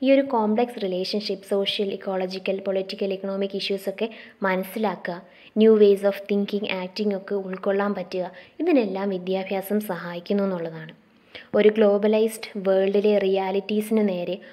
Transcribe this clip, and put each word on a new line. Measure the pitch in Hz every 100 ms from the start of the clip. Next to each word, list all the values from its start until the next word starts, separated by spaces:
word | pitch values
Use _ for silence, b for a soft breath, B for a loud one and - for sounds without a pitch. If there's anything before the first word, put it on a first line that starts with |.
ഈ | 262
ഒരു | 269
കോംപ്ലക്സ് | 277 233 214 214 240 233
റിലേഷൻഷിപ്പ്, | 196 185 185 208 208 190 -
സോഷ്യൽ, | 202 196 - 196
ഇക്കോളജിക്കൽ, | 196 - 190 185 190 196 190
പൊളിറ്റിക്കൽ, | 196 190 190 214 196
ഇക്കണോമിക് | 190 196 196 196 202
ഇഷ്യൂസൊക്കെ | - 196 196 190 220 B B B
മനസ്സിലാക്കുക, | 190 185 190 226 214 175 - 175 - B B 214
new | 220 220
ways | 208 196 202
of | 196 -
thinking, | 202 202 202 214 185
acting | 180 185 208 190
ഒക്കെ | 190 202
ഉൾക്കൊള്ളാൻ | 190 185 202 196 202
പറ്റുക, | 190 180 185 175 B B B
ഇതിനെല്ലാം | 339 294 208 190 202
വിദ്യാഭ്യാസം | 190 180 185 190 196 185 208
സഹായിക്കുന്നു | 208 170 175 175 180 202
എന്നുള്ളതാണ്. | 196 180 165 160 160 - _ B B B B 208
ഒരു | 208
ഗ്ലോബലൈസ്ഡ് | 214 208 202 214 214 220 220 - 208
വേൾഡിലെ | 190 190 190 202 214 208
റിയാലിറ്റീസിന് | 190 190 190 196 202 214 208 220 208
നേരെ | 180 175 180 B